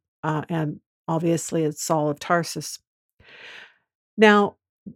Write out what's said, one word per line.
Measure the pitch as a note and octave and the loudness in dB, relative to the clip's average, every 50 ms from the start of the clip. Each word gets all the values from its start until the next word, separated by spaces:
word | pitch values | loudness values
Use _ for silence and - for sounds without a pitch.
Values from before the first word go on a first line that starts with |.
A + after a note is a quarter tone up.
| _ _ _ - | _ _ _ -8
uh, | - C#3 D#3 D3+ - - | -4 -4 -4 -4 -4 -4
and | E3+ D#3+ D#3 D3 - - _ _ _ _ - - | -4 -4 -4 -4 -6 -10 _ _ _ _ -6 -4
obviously | E3 D#3+ F3 E3+ E3+ D3+ - - E3+ E3 D#3 | -4 0 0 0 0 0 -2 -4 -2 -2 -2
it's | D3 D3 - | -2 -4 -6
Saul | - - E3 D#3 D3+ D3+ | -2 -2 0 0 0 -2
of | D3 - | -4 -4
Tarsus. | - - F3 E3+ D#3 - - - C#3+ - - - _ _ _ _ _ _ _ _ _ - - - - - - - - - _ _ _ _ _ _ _ _ - | -2 0 0 0 0 -4 -8 -10 -10 -12 -14 -16 _ _ _ _ _ _ _ _ _ -20 -20 -20 -20 -20 -20 -20 -20 -20 _ _ _ _ _ _ _ _ 0
Now, | G#3 A3 G#3+ G#3 G#3 G3+ - - _ _ _ _ _ - G3 - | 4 6 6 8 6 4 2 -2 _ _ _ _ _ -20 -20 -16